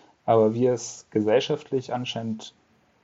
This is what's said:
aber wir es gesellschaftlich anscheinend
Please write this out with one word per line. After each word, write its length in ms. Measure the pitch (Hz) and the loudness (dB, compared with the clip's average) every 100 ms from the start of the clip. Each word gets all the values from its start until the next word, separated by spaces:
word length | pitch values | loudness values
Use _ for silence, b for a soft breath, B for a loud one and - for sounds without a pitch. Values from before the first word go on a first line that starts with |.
| B _ | B _
aber 300 | - 113 110 | 2 4 4
wir 180 | 113 123 | 2 0
es 340 | 120 - - - | 0 -6 -16 -6
gesellschaftlich 840 | 107 107 107 - 147 - 135 127 | -2 2 2 2 -4 -4 -6 -4
anscheinend 600 | 123 123 117 113 110 - - _ _ _ _ | -6 -6 -6 -6 -8 -10 -20 _ _ _ _